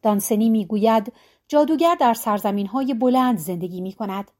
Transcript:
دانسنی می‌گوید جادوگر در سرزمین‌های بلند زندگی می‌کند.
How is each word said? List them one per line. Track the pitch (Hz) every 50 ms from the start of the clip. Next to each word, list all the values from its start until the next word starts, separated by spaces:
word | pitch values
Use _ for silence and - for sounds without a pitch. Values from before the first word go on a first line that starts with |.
دانسنی | - 220 208 202 202 - 226 208 220 226
می‌گوید | 226 220 196 165 220 208 202 226 220 226 208 240 _ _ _ _ _ _ _ _
جادوگر | - 294 294 269 320 269 330 339 349 339
در | 285 240 226
سرزمین‌های | 226 - 226 208 202 - 208 196 202 202 190 208 269 269 254 277
بلند | 220 254 254 247 262 254 254 240 180
زندگی | 151 180 180 170 175 180 180 180
می‌کند. | 180 190 190 _ 220 202 190 196 202 _ _